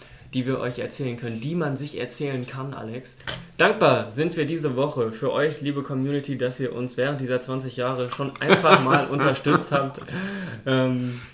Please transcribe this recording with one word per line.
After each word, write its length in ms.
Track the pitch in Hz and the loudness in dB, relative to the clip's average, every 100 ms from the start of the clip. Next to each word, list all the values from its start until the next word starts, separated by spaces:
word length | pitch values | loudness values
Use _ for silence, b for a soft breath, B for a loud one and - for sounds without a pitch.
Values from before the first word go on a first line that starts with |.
| B B B | B B B
die 140 | 127 127 | -2 0
wir 120 | 131 | 0
euch 200 | 120 127 | -2 -4
erzählen 360 | - - 135 120 | -8 -4 -6 -4
können, 240 | 120 113 | -6 -4
die 140 | 131 | -2
man 240 | 175 156 131 | -2 0 -2
sich 220 | 147 - | -6 -6
erzählen 480 | 123 - 143 135 123 | -8 -4 -4 -4 -6
kann, 260 | 131 139 | -8 -8
Alex. 440 | - 110 120 - - B B B - | -8 -8 -10 -12 -14 B B B 4
Dankbar 540 | 180 214 170 120 107 | 4 6 6 6 2
sind 240 | 110 165 170 | -2 -2 0
wir 120 | 143 | -2
diese 280 | 160 147 127 | 0 0 0
Woche 360 | 147 139 113 | 0 0 -2
für 200 | 110 135 | 0 0
euch, 300 | 95 147 151 | 2 2 0
liebe 220 | 143 143 | -4 -2
Community, 560 | 139 131 135 143 139 131 | -2 -2 0 0 -2 -2
dass 200 | 127 127 | -2 0
ihr 140 | 127 | -4
uns 240 | - 127 - | -2 -6 0
während 240 | 131 143 | 0 0
dieser 180 | 131 127 | -2 -2
zwanzig 380 | 123 131 131 120 | -2 -4 -4 -2
Jahre 340 | 127 127 123 | -2 0 -4
schon 200 | - 139 - | -2 -6 -2
einfach 400 | 143 180 165 147 | 4 6 8 6
mal 240 | 131 147 135 | 6 4 4
<laughs> 60 | |
unterstützt 600 | 139 139 131 143 175 - | 2 2 2 4 2 4
habt. 300 | 143 135 - - 151 190 196 180 110 135 | 0 0 -6 -8 -6 -6 -6 -8 -8 0
Ähm, 560 | 131 131 127 123 120 120 | 2 2 0 -2 -6 -12